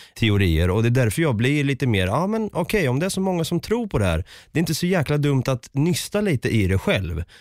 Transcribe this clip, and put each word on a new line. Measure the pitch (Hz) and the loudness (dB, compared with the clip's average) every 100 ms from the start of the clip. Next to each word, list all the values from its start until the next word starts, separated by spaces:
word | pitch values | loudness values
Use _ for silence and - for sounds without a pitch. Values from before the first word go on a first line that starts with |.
| - - | -20 -2
teorier. | 113 101 95 80 87 | 2 2 2 2 2
Och | 98 | 2
det | 117 | 2
är | 123 | 2
därför | 117 127 | 2 2
jag | 165 107 | 0 0
blir | 123 147 | 0 0
lite | 143 131 131 | 0 0 0
mer, | 104 92 | 2 2
"Ja, | 120 190 | 0 0
men | 220 214 | -2 -4
okej, | 160 175 214 143 | -4 -2 0 0
om | 127 | 0
det | 185 | -2
är | |
så | 190 | -2
många | 190 180 | -2 -2
som | 160 175 | -2 -4
tror | - 226 220 | -2 -4 -2
på | 127 | 0
det | 98 | 0
här, | 82 - - - | 0 -4 -12 -8
det | 143 | -2
är | |
inte | 165 156 | -2 -2
så | 180 | 0
jäkla | 185 139 147 | 0 0 0
dumt | 143 135 123 | 2 0 0
att | 127 - | -2 -4
nysta | 139 160 170 - 202 | -2 0 0 -2 -2
lite | 208 135 117 | 0 0 0
i | 110 95 | 2 2
det | 95 | 2
själv." | - 151 87 80 - - | 2 0 -2 -6 -8 -14